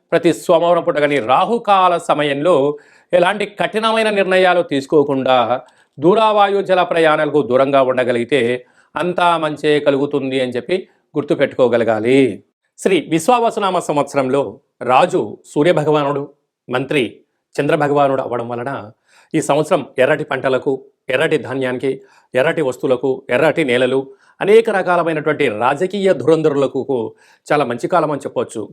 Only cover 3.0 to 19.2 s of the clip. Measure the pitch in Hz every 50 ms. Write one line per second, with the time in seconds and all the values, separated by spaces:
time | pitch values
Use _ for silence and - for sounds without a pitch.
3 | _ _ - 180 175 180 202 214 208 - - - 175 170 - 220 220 226 220 226
4 | 220 214 214 202 196 180 185 185 185 180 180 175 165 170 147 135 131 - - 156
5 | 139 143 139 135 127 131 127 127 120 113 123 131 - - _ _ _ _ _ -
6 | 135 170 196 220 220 220 214 208 202 202 196 196 185 - 185 185 175 170 175 170
7 | 165 156 151 156 156 151 139 151 135 113 123 131 135 135 139 135 135 127 127 123
8 | 127 120 123 120 120 117 147 139 120 117 123 123 - _ _ _ _ _ - 151
9 | 156 180 175 180 180 175 170 165 160 151 151 147 - 151 147 147 147 147 139 135
10 | 143 143 - 143 131 135 131 135 127 127 120 120 120 - 175 190 190 - _ _
11 | _ _ - 151 135 - 165 135 143 120 - - 131 120 117 117 113 110 113 107
12 | 107 120 131 139 135 120 98 101 - _ _ _ _ _ _ - - 208 190 160
13 | - - 151 165 165 - 247 240 233 226 - 226 208 190 180 175 165 - 156 147
14 | 139 143 - 143 135 127 131 143 135 101 104 - _ _ _ - - - 127 131
15 | 170 175 175 175 117 104 117 - _ - - 147 147 170 180 156 147 147 156 151
16 | 147 143 143 139 143 147 - _ _ _ _ _ _ - 127 127 139 135 156 151
17 | 120 98 - - _ _ _ _ _ _ - - 143 147 156 160 147 143 143 147
18 | 143 139 135 131 131 123 117 123 120 117 120 117 120 135 139 113 107 107 - _
19 | _ _ _ _